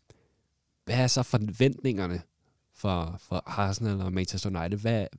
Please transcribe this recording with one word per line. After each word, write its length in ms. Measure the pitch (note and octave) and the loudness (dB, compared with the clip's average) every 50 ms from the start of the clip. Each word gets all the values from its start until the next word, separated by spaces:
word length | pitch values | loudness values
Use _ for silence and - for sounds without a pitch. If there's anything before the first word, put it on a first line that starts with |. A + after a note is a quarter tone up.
| _ - - _ _ _ _ _ _ _ _ _ _ _ _ _ _ | _ -20 -20 _ _ _ _ _ _ _ _ _ _ _ _ _ _
hvad 100 | - A2+ | -2 2
er 120 | B2 B2+ B2 | 2 2 4
så 160 | - C3+ A#2+ | 2 0 0
forventningerne 1000 | - - A#2 G#2+ G#2+ F#2+ - B2+ C#3 - - - C3+ A#2 G2 F#2+ F2 F2 E2+ - - _ _ _ _ _ _ _ _ _ | 2 0 0 0 0 2 4 4 4 4 2 0 0 0 0 0 -2 -2 -4 -6 -10 _ _ _ _ _ _ _ _ _
for, 400 | - - G#2 F#2 F2 E2 D#2+ F2 F#2+ | -4 -2 0 0 0 0 -4 -6 -10
for 240 | - - F#2 E2+ - | -8 -6 -6 -6 -4
Arsenal 560 | - - - G#2 G2 F#2+ - A2+ G#2+ G2+ G2 | -4 -2 0 0 0 0 0 0 -2 0 0
og 120 | F#2+ F#2 F2+ | -2 -2 0
Manchester 460 | F#2+ F#2 - - F#2 - G#2 F#2 E2+ | 0 -2 -2 -2 -4 -4 -4 -2 -2
United? 180 | E2 F2 G2+ G2+ | -2 -2 -2 -2
Hvad, 300 | G#2+ A2+ A#2 A2 G2 - - | 0 0 0 0 0 -2 -4